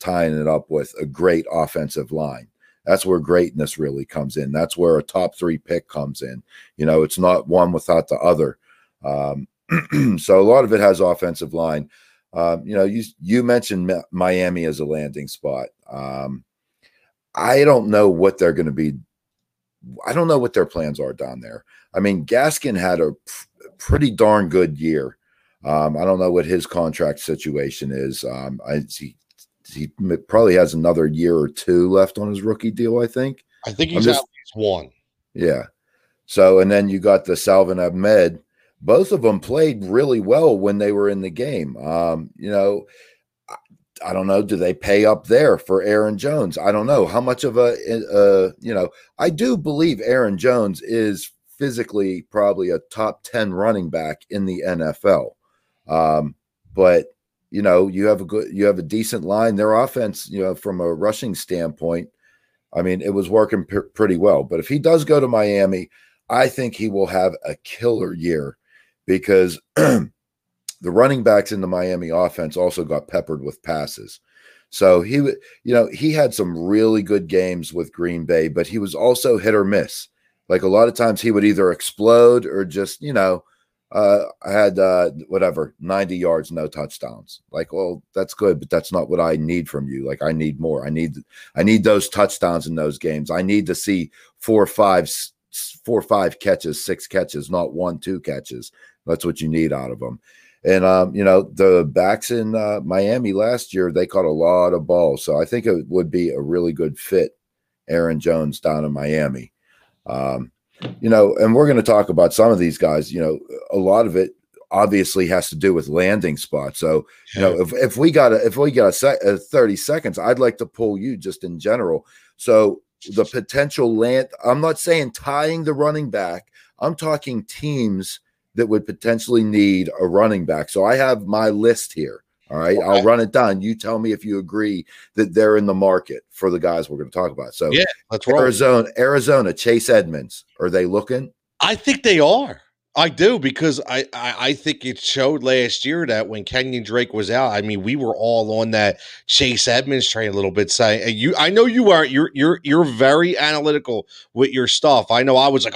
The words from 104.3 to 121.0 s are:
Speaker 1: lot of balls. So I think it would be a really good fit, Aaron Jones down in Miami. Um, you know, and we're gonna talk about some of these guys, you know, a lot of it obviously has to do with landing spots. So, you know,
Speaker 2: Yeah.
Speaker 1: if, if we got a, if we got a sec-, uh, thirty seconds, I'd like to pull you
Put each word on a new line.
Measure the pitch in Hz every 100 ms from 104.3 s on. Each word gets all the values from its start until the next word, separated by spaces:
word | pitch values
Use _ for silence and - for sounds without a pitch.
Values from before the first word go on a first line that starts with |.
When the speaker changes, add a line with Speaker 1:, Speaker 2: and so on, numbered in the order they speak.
Speaker 1:
lot | 78 85 90 90
of | 87 76
balls. | 87 82 69
So | - 76
I |
think | 82 120 113
it | 87 69
would | 90 82
be | 90 85
a | 67
really | 71 87 85
good | 76 78 69
fit, | - 95 - - _ _ _ _ -
Aaron | 85 85 78
Jones | 82 82 76 -
down | 80 76
in | 76
Miami. | 71 73 78 71 64 60 _ _ _ _ _ -
Um, | 64 67 65 60 _ _ _ - -
you | 113
know, | 110 101 -
and | 110
we're | 117 151
gonna | 123
talk | 110 104 95
about | 85 85
some | - 113
of | 98
these | 85 76
guys, | 82 78 76
you | 85
know, | 80 76 - - -
a | 98
lot | 92 107 113
of | 87
it | 92 - _ _ _
obviously | 95 104 98 90 95 87
has | 92 -
to |
do | 80 98
with | 85 69
landing | 78 92 104 87 73
spots. | - 73 67 -
So, | 80 78 - _ - 95
you |
know, | 95
Speaker 2:
Yeah. | 87
Speaker 1:
if, | 85
if | 123 127 110
we | 165
got | 151 127
a, | 110
if | 117 123
we | 147
got | 123 98
a |
sec-, | - 135 -
uh, | 101 98
thirty | - 143 113 98
seconds, | - 156 104 90
I'd | 104 127
like | 123 -
to | 117
pull | - 113
you | 98